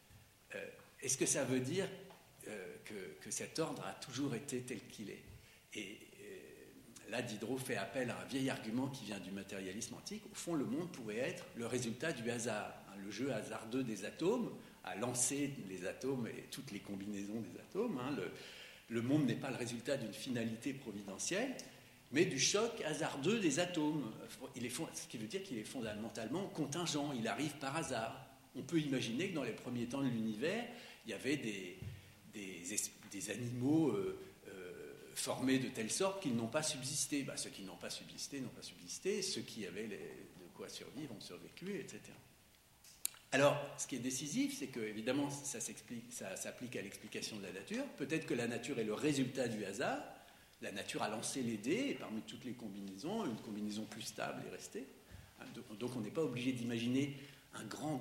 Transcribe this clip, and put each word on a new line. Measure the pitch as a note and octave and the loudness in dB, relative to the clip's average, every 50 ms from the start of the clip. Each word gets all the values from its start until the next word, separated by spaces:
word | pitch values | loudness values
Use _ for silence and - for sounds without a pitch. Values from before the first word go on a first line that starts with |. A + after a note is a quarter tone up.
| - - - - - - - - - - - | -20 -20 -20 -20 -20 -20 -20 -20 -14 -8 -8
euh, | G2 F2 - - - - - - - | -6 -6 -8 -10 -14 -18 -20 -14 -4
est-ce | - B2 - | 0 0 4
que | - - | 4 4
ça | - - D3+ C3 | 4 4 4 4
veut | B2 C3 B2+ | 4 4 4
dire, | B2+ C3+ E3+ F#3+ F#3+ - - - - - - - - - - - - | 4 2 2 2 0 0 -4 -8 -12 -14 -16 -18 -20 -20 -20 -14 -10
euh, | - G#2+ G2 F#2 F2 F2 - - | -8 -6 -6 -6 -8 -10 -12 -10
que, | - G#2+ G2 F#2 D#2+ D2 - | -8 -8 -6 -8 -8 -10 -10
que | - A2 | -8 -6
cet | - - G#2+ - - D#3 | -4 -4 -4 -2 0 0
ordre | D#3+ D3 C3+ - F#2 | 0 0 0 -4 -4
a | F#2+ F#2+ | -6 -6
toujours | - - - A#2 B2+ C#3+ C3 A#2 | -6 -10 -6 -2 0 0 2 0
été | G#2+ - - B2+ B2 | 0 -2 -2 -4 -2
tel | B2 - A#2+ G2 - | -2 -4 -6 -6 -8
qu'il | - - - G#2+ - | -10 -10 -8 -8 -8
est ? | G2 - - - - - - - - - - - - | -8 -10 -12 -14 -16 -16 -18 -20 -20 -20 -16 -8 -6
Et, | G#2+ G2 F#2+ A2 - - - - - | -6 -6 -6 -8 -12 -14 -16 -16 -14
euh, | - - F#2+ F2+ - C2 - - - - - - - - - - - - | -12 -12 -12 -12 -12 -14 -14 -16 -16 -16 -16 -18 -18 -16 -16 -14 -8 -2
là, | G#2+ B2 | -2 0
Diderot | A#2+ G#2 G#2+ G2 A2+ G#2+ C3+ B2+ | 0 0 -2 -2 0 0 0 -2
fait | C3 - A#2 | 0 0 0
appel | G2 G2 - - C3+ B2 A#2 | 0 0 0 0 0 2 2
à | G2 F2+ | 0 -2
un | F#2 | -2
vieil | F2 A#2+ C3+ C3 B2+ | -2 0 2 2 2
argument | G2 - - A2 A2+ B2+ C3+ C3+ | 2 0 -2 0 2 2 2 2
qui | C#3 - G#2+ | -2 -4 -4
vient | G2+ G#2 F#2+ | -4 -4 -4
du | F2 F#2 | -4 -6
matérialisme | G2 G2 F#2+ - G#2 F#2+ F#2+ F#2 F#2 A2+ - - A#2+ | -6 -6 -4 -4 -6 -4 -4 -4 -4 -4 -4 -6 -6
antique. | - - - G3+ G#3+ - - | -8 -6 -6 -8 -8 -8 -10
Au | - | -10
fond, | - - E3+ E3+ | -6 -2 2 2
le | D3 A#2+ | 2 4
monde | G#2 B2 D#3 F3+ F3 | 2 2 0 0 -2
pourrait | - C3+ A2+ G#2+ G#2 A#2 | -6 -6 -4 -2 0 0
être | C3+ F3 F#3 - - - - | 0 0 -2 -4 -8 -8 -6
le | A#2 A#2 | -4 -2
résultat | A2 B2+ B2 B2 A2+ A2 - D#3+ E3 | 0 2 2 2 0 0 0 0 0
du | D#3+ A#2+ A2+ A#2+ | 0 0 0 0
hasard, | A#2+ A#2+ A2 A#2+ G#2+ G#2 G2 G#2+ - - - G2 | 0 2 2 2 0 0 -2 -4 -6 -10 -12 -12
hein, | G2 G2+ F#2+ | -10 -8 -6
le | G#2 | -6
jeu | G2+ G#2+ C3+ C#3+ | -2 0 0 2
hasardeux | A#2+ G#2+ F#2+ - A2 A2 A2 A2+ A#2+ C3+ | 2 0 0 -2 -6 -6 -4 0 2 2
des | C3 A2 G#2+ F#2 G2+ | 2 2 0 -2 -2
atomes, | F#2+ - - D#3+ F#3+ A#3 B3+ G#3 - - - - - - - - | -4 0 4 4 6 6 6 2 0 -2 -6 -12 -14 -16 -8 -6
à | F#2 F2+ | -4 -2
lancer | G2 A#2+ B2+ B2 - - - C#3 C#3+ C#3+ B2+ - - G2 F#2+ | 0 0 2 4 4 4 4 4 2 2 0 0 -4 -6 -6
les | F#2+ F2 F2+ | -4 -2 -2
atomes | F#2+ - - - C3+ C#3 B2 A2+ F#2+ | -2 -2 0 0 0 2 2 0 -2
et | - - - - | -4 -6 -8 -8
toutes | - - - - | -8 -8 -8 -6
les | G2+ G2 | -6 -6
combinaisons | - - G2+ F#2+ G2 G#2 G2+ G2 G2+ G2+ A2 A#2 | -6 -4 -6 -4 -4 -2 -2 -2 -2 -2 -2 -2
des | G#2 F2 F2 - | -4 -4 -8 -10
atomes, | - - - F#3 A#3+ A#3+ E3 B2 | -10 -4 0 0 0 2 0 0
hein, | B2 C#3 C#3+ | 0 0 0
le, | G2+ F2+ - - - - - - - - - - - - - | 0 0 -2 -4 -8 -12 -12 -12 -14 -14 -14 -16 -16 -8 -2
le | A2+ A#2 | 0 2
monde | A#2 B2+ D3 D#3 C#3+ | 4 6 6 6 8
n'est | A2+ - | 6 4
pas | - - C3 | 2 0 -2
le | A#2 | -2
résultat | G#2+ B2 A2+ A#2+ A2+ - D3 C#3 | 0 -2 -2 -2 -2 0 0 2
d'une | B2 A2+ G#2 | 2 0 -2
finalité | G2 - - C3 A#2+ A#2+ A2+ A2+ A2+ A2+ - C#3+ C3+ | -4 -4 -2 0 0 2 2 0 0 0 -2 -2 -2
providentielle, | C3+ - A2+ G2 G#2 G2 G2 F#2 F#2 - - E3+ G3+ B3+ C4+ B3+ - - - - - - - - - - - | -2 -6 -6 -6 -6 -6 -6 -4 -2 0 2 2 2 2 0 -2 -6 -8 -12 -14 -18 -20 -20 -20 -20 -8 2
mais | B2 D3+ F#3+ | 6 6 6
du | F3+ C3+ C3+ | 6 6 6
choc | - - G3 G#3 A3+ A#3 - - - | 6 6 8 6 6 4 2 0 0
hasardeux | D3+ D3+ C#3 D#3+ B2+ - C#3 C3+ F#3 A#3 A3+ | 0 2 2 2 0 2 2 4 4 6 8
des | F#3+ D#3 C3 E3+ | 6 6 6 6
atomes. | F3+ F3 F3 D#3+ D3+ D3+ E3 D3+ A#2 A2 A2+ - G2 - - - C3 C3 - | 4 4 4 4 4 4 4 2 0 -2 -4 -6 -8 -10 -10 -10 -10 -8 -4
Il | B2 A#2+ | -2 -2
est | B2 | 0
fond-, | - - E3 - | 0 0 -2 -2
ce | - - - - | -4 -8 -8 -6
qui | - A#2 | -6 -6
veut | A2 | -4
dire | G#2+ - G3 | -2 -2 -4
qu'il | - - B2+ G#2+ | -2 -2 -2 -2
est | G#2+ | -2
fondamentalement | - - C3 A2+ G#2+ G#2 G#2 A2+ A2 - A#2 A2 G#2+ C#3+ F#3+ G3+ - | -4 -4 -2 -2 -2 -2 -2 -4 -4 -2 -2 -2 0 2 0 0 0
contingent, | - E3 C#3+ C3 C#3 E3+ F3 D#3+ D3+ D3 C#3+ D3+ | 2 0 0 2 2 0 2 2 2 2 2 2
il | C3+ A2+ A2 A2 | 2 2 2 2
arrive | G2+ A#2+ D3+ D3+ - | 2 2 2 0 0
par | - C#3 C3+ C#3+ | -2 -2 0 0
hasard. | E3 D#3 - B2+ A2 A2 - - - - - - - - - - | 0 0 2 2 0 0 0 -4 -8 -12 -14 -18 -20 -18 -10 -8
On | C3 | -6
peut | B2+ - E3+ D#3+ | -2 4 4 4
imaginer | D3+ C#3 C3 A#2+ A2 A2+ A2+ C#3 F#3 G#3 | 6 6 4 2 2 2 2 2 2 2
que | F3 | 2
dans | D3 | 0
les | B2+ A2+ | 0 0
premiers | G2 - - B2+ A#2+ A#2+ A#2 | -2 -2 -4 -2 0 0 0
temps | A#2+ C3+ C#3 | 2 2 4
de | C#3 B2+ | 4 4
l'univers, | A#2 A2 A2 A2 G#2 G#2+ C#3 E3+ G#3 A#3 A#3 - - - - - - - - | 4 4 2 2 2 2 2 2 2 2 0 -4 -8 -12 -12 -14 -16 -12 -6
il | A2 | -6
y | G2 | -4
avait | - - B2+ D3+ C3+ | 0 2 2 2 4
des, | A#2 A2 G2+ F#2+ F#2 F2+ F2+ - - - - - - - - - - - | 2 -2 -2 -2 -4 -6 -8 -6 -6 -8 -8 -8 -14 -16 -20 -18 -18 -12
des | - G#2+ G2 F#2+ F#2 - F2 F#2 G#2+ | -8 -6 -6 -6 -6 -6 -4 0 0
es-, | F#2+ - - - - - - | 0 0 -2 -6 -10 -14 -8
des | - F#2+ - G#2 | -6 -4 -2 -2
animaux... | G2+ A2+ B2 A#2+ B2 B2 B2 C#3 D#3 D#3+ D#3+ B2+ | -2 0 0 -2 0 2 4 6 8 8 8 6
Euh, | G#2 G2 F#2+ F#2+ F#2+ - - - - - - G2+ | 6 4 2 0 -2 -4 -8 -14 -16 -16 -14 -14
euh, | G2 F#2+ F2+ F2+ F2 - - C#2+ C#2 - C#2 - - | -12 -10 -10 -10 -10 -10 -10 -10 -10 -12 -12 -8 -4
formés | - - C3 - - C3 C3 C3 C3 | -4 -2 -2 0 2 6 6 6 6
de | B2 G2+ | 6 2
telle | - A2+ A2 G#2 | 0 -2 0 0
sorte | - - F#3+ G3 F#3+ - | 2 4 4 4 2 2
qu'ils | - C3+ A2+ | 2 2 4
n'ont | A#2 A2+ | 4 4
pas | A2+ - D#3 | 4 2 2
subsisté. | D3+ - D#3 C3+ B2+ C3 D#3 - - - D3 C#3+ C3 | 2 2 0 0 -2 0 2 0 2 2 2 0 0
Bah, | - - | 0 -2
ceux | - - G2+ | -4 -4 -4
qui | - - | -6 -8
n'ont | F#2+ F#2 E2+ | -8 -8 -8
pas | - - G#2 | -6 -6 -6
subsisté, | - - F2+ D#2 - - - - C#3+ C3+ | -6 -6 -8 -10 -8 -8 -6 -4 -4 -4
n'ont | B2 G#2+ | -4 -4
pas | - A#2+ | -6 -8
subsisté. | - - - - F2 F2 - - - F#3+ G#3+ G#3 | -12 -12 -12 -12 -10 -8 -8 -2 0 0 2 2
Ceux | - - - A2+ | 2 0 0 -2
qui | - - - A2+ G2 | -2 -4 -4 -6 -4
avaient | F2 E2+ G#2 A2+ G#2+ | -4 -2 -4 -4 -4
les, | F#2+ | -4
de | D2+ E2 - - - - C#2 - - F2 E2+ - | -4 -6 -8 -8 -10 -12 -14 -14 -16 -16 -14 -10
quoi | - G2+ F2 | -10 -8 -8
survivre | - - F2+ E2+ - C3 D#3 B2 G#2+ | -8 -8 -10 -8 -8 -6 -6 -6 -6
ont | F#2+ | -8
survécu, | - - F2+ E2 E2 E2 - - E3+ G3 G3+ | -8 -10 -10 -10 -12 -12 -12 -8 -6 -4 -4
et | D#3 A2+ - | -4 -4 -6
cetera. | G#2+ G#2 - - G#2+ - - - - - - - - - - - - - - - - - - - - - - - | -10 -10 -12 -12 -16 -16 -18 -20 -20 -20 -20 -20 -20 -20 -20 -20 -20 -20 -20 -20 -14 -4 -4 -4 -4 -4 -2 6
Alors, | - C3 C#3+ C#3 B2+ - - - - | 8 12 12 12 10 8 2 -2 -4
ce | - - - | -4 -2 -2
qui | C#3 | 0
est | A#2 | 0
décisif, | A#2+ B2+ B2+ - D#3 C#3 G3 B3+ C#4+ - - | 2 2 0 0 0 2 4 4 4 4 2
c'est | - C#3 - | -2 -4 -2
que, | - A#2+ | 0 0
évidemment, | G#2+ G#2+ G#2 A2 A2 B2+ C3 C#3+ C#3+ C#3+ | 0 0 0 0 2 4 4 4 4 2
ça | C#3+ C#3+ - - - A2 | 0 -2 -4 -4 -4 -2
s'explique, | - - G#2+ - - - A#2+ A#2 - - | -4 -4 -6 -8 -8 -6 -8 -6 -6 -8
ça | - - A2+ F#2+ F#2 | -8 -6 -4 -4 -4
s'applique | - - G#2+ - - B2 A#2 A#2+ | -4 -4 -6 -4 -6 -6 -4 -4
à | A2 | -4
l'explication | F#2+ G2 - - - G#2+ - G#2 - - A2+ G2+ | -4 -4 -8 -10 -10 -6 -6 -4 -4 -4 -4 -4
de | |
la | F#2+ F2+ | -6 -6
nature. | F2 F#2+ G2 - G#3 B3+ C#4+ - - - | -6 -6 -4 -2 -2 -2 -2 -2 -2 -4
Peut-être | C#3+ - D#3+ D#3 D#3 | 0 2 2 0 2
que | - D3 | 2 2
la | A#2 A#2+ | 2 2
nature | A#2 A#2+ A2+ - D3 C3+ A#2 | 2 0 -2 0 0 0 2
est | A2 | 2
le | G#2+ G#2+ | 2 2
résultat | G#2 B2+ D#3 C#3+ C3+ C3 A2+ - C3+ B2 A2+ | 4 6 6 6 6 4 4 4 2 2 2
du | A2 G#2 G2+ | 2 0 -2
hasard. | F#2 G2 A#2 D3+ G#3 C4 D4 - - - - - - - - - - - - | -2 0 2 2 2 2 0 -2 -8 -12 -14 -16 -20 -20 -20 -20 -20 -14 -8
La | A2+ G#2 | -6 -4
nature | F#2+ G2 F#2 - - C#3+ | -4 -4 -4 -2 0 0
a | A2+ G#2+ | 2 2
lancé | A2 A2+ - - - C#3 | 0 0 -2 0 0 2
les | A#2+ A#2 A2+ | 2 2 2
dés, | G2+ G#2 B2+ F3+ B3 C#4+ C4 | 2 2 2 2 4 4 0
et | - | 0
parmi | - A2 G2 G#2+ A2 | -2 -4 -4 -4 -4
toutes | - - B2 - - | -4 -6 -10 -8 -6
les | A#2+ | -6
combinaisons, | - - A#2 G2+ G2 G2+ G2 G2 F#2+ G2 B2+ E3+ G#3+ A#3 G3+ | -6 -6 -6 -8 -6 -6 -6 -6 -6 -4 -2 -2 0 0 0
une | C#3 G#2+ G#2+ | 0 -2 -2
combinaison | - A#2 G#2 G#2 G#2 G#2+ G#2 A2 A2 | -4 -4 -4 -2 -2 -2 -2 -2 -4
plus | - - A#2 | -4 -6 -6
stable | - - - - - D3 - - - | -6 -6 -4 -2 -2 -2 -2 -4 -6
est | - | -6
restée. | - - - - - G#3+ C4+ - - - - - - - - - - - | -8 -8 -10 -6 -6 -6 -8 -8 -12 -18 -18 -16 -16 -16 -16 -16 -14 -14
Hein, | - C3 | -12 -10
do-, | - A#2 A2+ - A2 | -10 -10 -10 -10 -6
donc | G2+ B2 B2+ B2 | -2 -2 -2 0
on | A#2 | -2
n'est | G#2 G2+ | -2 0
pas | - D#3+ | 2 2
obligé | D#3 C3+ A#2 B2 B2 C3 | 2 2 2 2 2 2
d'imaginer | A#2+ A2+ A#2 A#2+ A#2+ A2+ A#2 B2 B2+ C3+ C#3+ C#3+ - - - - - - - - - | 2 2 2 2 2 4 4 6 6 6 4 4 0 -6 -10 -14 -16 -18 -18 -12 -10
un | - G#2+ | -8 -6
grand | G#2 - - C3 D#3 D3 B2 | -6 -4 -2 0 0 0 2